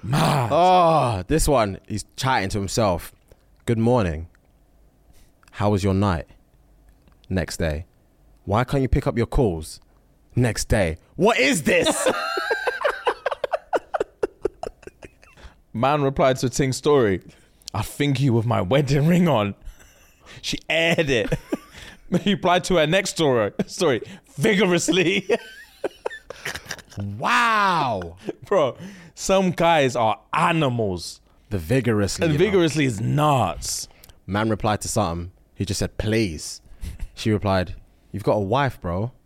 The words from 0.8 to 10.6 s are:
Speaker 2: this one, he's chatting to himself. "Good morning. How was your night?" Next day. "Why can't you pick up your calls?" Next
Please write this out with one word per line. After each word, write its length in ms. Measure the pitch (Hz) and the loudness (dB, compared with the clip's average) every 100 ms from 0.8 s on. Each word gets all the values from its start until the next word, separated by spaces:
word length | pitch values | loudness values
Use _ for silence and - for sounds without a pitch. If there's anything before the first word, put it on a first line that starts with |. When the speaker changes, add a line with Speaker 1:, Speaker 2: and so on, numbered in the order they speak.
| 170 160 127 101 90 | 6 4 2 -2 -2
Speaker 2:
this 200 | 147 - | 0 2
one, 300 | 135 104 92 _ | 2 2 -4 _
he's 180 | 104 - - | -8 -8 -4
chatting 340 | 131 127 95 | 0 0 0
to 80 | 107 | -2
himself. 540 | 98 - 107 85 - _ _ - _ _ - | -2 0 2 0 -4 _ _ -20 _ _ -2
"Good 100 | 113 | 2
morning. 500 | 113 127 92 78 85 _ _ _ _ _ _ _ _ - - _ _ | 4 2 0 -4 -10 _ _ _ _ _ _ _ _ -20 -20 _ _
How 180 | - 101 | -2 0
was 140 | 104 | 2
your 100 | 98 | 2
night?" 320 | 95 101 82 - - _ _ _ _ _ _ _ _ - | 2 2 -2 -6 -20 _ _ _ _ _ _ _ _ -4
Next 280 | 92 78 - | -4 -4 -4
day. 280 | 82 76 - _ _ _ _ _ - | -4 -4 -10 _ _ _ _ _ -2
"Why 180 | 104 | -2
can't 180 | 123 143 | 0 -2
you 60 | 131 | 0
pick 180 | 147 139 | 0 0
up 100 | 117 | -2
your 100 | 110 | 0
calls?" 520 | - 117 82 78 - _ _ _ _ _ - | 2 0 0 -10 -16 _ _ _ _ _ -2
Next 340 | 117 104 | 0 -2